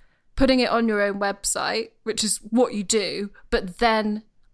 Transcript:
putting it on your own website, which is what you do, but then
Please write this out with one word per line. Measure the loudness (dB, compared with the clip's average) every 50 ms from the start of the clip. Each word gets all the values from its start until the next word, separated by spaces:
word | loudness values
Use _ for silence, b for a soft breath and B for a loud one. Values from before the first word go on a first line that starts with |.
| -20 _ _ _ _ _ -2
putting | 2 4 4 4 4
it | 4 2
on | 2 2 2 2
your | 2 2 0
own | 0 0 -2
website, | -2 -4 -4 -4 -4 -4 -4 -2 -2 -2 -2 -4 -4 -6 _ _ -8
which | -6 -4 -2 -2
is | -2 -2 -4 -4 -2
what | 2 2 2 2 0
you | -4 -2
do, | 0 0 0 0 -2 -4 -6 -8 -10 b b b b
but | -2 -2 -2 -4 -4 0
then | 2 2 2 2 0 -2 -4 -6 -8 _ _ _ _ _